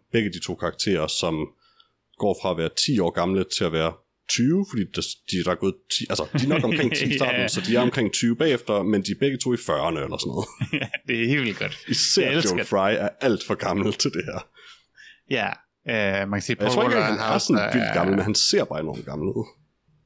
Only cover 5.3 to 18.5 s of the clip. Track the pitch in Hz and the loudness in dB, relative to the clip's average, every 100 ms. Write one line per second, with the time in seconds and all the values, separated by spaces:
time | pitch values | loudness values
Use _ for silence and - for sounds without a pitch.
5.3 | 92 85 87 95 87 - - - 95 78 | -2 0 0 -2 -4 -6 -6 -4 -4 -2
6.3 | 147 131 156 127 151 127 - - 139 131 | -2 0 2 0 0 0 0 0 0 0
7.3 | 123 117 - 92 117 123 131 107 - 120 | 0 0 -2 0 2 2 2 0 0 0
8.3 | 117 156 123 - 104 95 104 95 95 139 | 2 2 2 2 0 2 2 0 0 0
9.3 | 135 127 120 - 76 76 80 67 - - | 0 0 0 0 0 0 -2 -4 -4 -4
10.3 | 80 - - - 143 127 - - 117 117 | -4 -4 -6 -4 -4 -4 -8 -4 0 2
11.3 | 147 120 92 101 - - - - 101 92 | 2 0 -2 -6 -6 -4 0 2 2 2
12.3 | 147 107 90 101 101 95 110 101 - 135 | 2 2 0 0 2 2 2 -2 0 0
13.3 | 101 - 104 98 92 101 101 143 85 - | 0 -2 -4 -2 0 0 0 -2 -2 -6
14.3 | 92 - - - - _ - - - - | -8 -10 -20 -20 -20 _ -20 -20 -18 -4
15.3 | 127 98 - _ _ - 113 101 98 98 | -2 -2 -6 _ _ -4 0 2 2 0
16.3 | 101 - 120 104 123 123 113 107 107 110 | -2 -2 0 2 2 4 2 2 0 0
17.3 | - - 113 104 120 107 107 90 98 98 | 0 2 2 2 0 0 2 2 2 2
18.3 | 104 - | 2 2